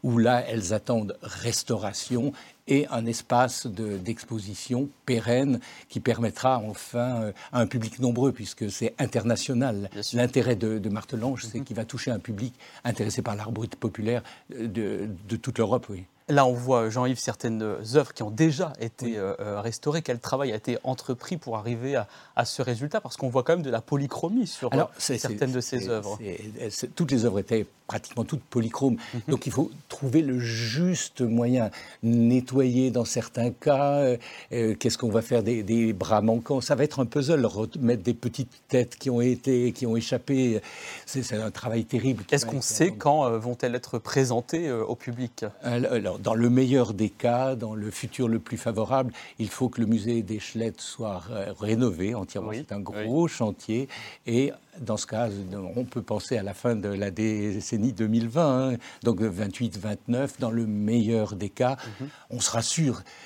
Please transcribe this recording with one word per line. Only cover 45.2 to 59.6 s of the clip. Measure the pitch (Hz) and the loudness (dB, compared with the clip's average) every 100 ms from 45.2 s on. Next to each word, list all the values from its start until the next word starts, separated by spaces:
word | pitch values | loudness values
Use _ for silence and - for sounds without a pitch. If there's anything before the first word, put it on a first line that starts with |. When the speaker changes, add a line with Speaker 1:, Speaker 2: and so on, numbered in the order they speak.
| 123 - 104 - | -6 -6 -8 -6
Speaker 1:
Alors, | 120 120 131 123 98 98 | -2 0 2 0 0 -2
dans | 101 | 0
le | 113 120 | 4 6
meilleur | 123 131 135 113 | 6 6 6 4
des | 101 107 | 2 -2
cas, | - 123 120 131 131 | 2 2 2 0 -2
dans | 110 110 | -4 -6
le | 107 | -6
futur | - 117 - 120 | -6 -8 -2 0
le | 113 | 0
plus | - 113 | -2 -4
favorable, | - 110 107 135 127 - - - | -2 -2 2 2 2 -4 -18 -6
il | 110 | -6
faut | - 127 | 0 -2
que | 123 | 2
le | 110 | 2
musée | 113 104 117 | 2 2 -2
d'Eschlette | 104 107 - 113 113 113 | -2 -6 -6 -4 -4 -6
soit, | - - 113 92 90 | -14 -8 -6 -6 -8
euh, | 110 98 98 | -8 -8 -4
rénové | 104 113 127 85 98 | 0 4 4 2 -2
entièrement. | 117 92 101 110 | -2 -6 -6 -6
Speaker 2:
Oui, | 110 151 | -8 -6
Speaker 1:
C'est | 101 | -8
un | |
Speaker 2:
oui. | 95 101 110 | -6 -6 0
Speaker 1:
gros | 139 165 | 2 0
chantier. | - 110 92 - 113 135 - - - - | 0 -2 -2 -4 -2 -2 -10 -16 -12 0
Et | 120 139 - _ 190 | 2 2 -2 _ -12
dans | 110 107 | -4 -4
ce | - | -2
cas, | 110 120 101 92 101 92 101 | -2 -2 -2 -8 -8 -6 -4
on | 127 | -4
peut | 123 | -6
penser | 98 107 - 117 | -4 -6 -2 -4
à | |
la | 98 | -4
fin | 101 123 113 | -2 0 0
de | 101 | -2
la | 98 101 | -2 -4
décennie | 92 110 107 104 107 - 110 117 | 0 0 2 0 -2 -2 0 0
deux | 120 110 | 2 2
mille | 113 113 | 2 2
vingt, | 113 160 127 131 | 2 4 4 2
hein, | 120 - - | -2 -8 -2
donc | 117 98 | 0 2
vingt-huit, | 110 90 104 - | 0 0 -4 -2